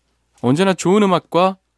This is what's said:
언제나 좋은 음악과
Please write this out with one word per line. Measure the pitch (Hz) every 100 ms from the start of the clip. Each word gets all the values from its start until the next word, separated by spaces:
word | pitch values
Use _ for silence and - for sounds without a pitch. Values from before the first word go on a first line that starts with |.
| _ _ _ _
언제나 | 120 143 196
좋은 | 180 170 202
음악과 | 202 175 - 165 185 190 _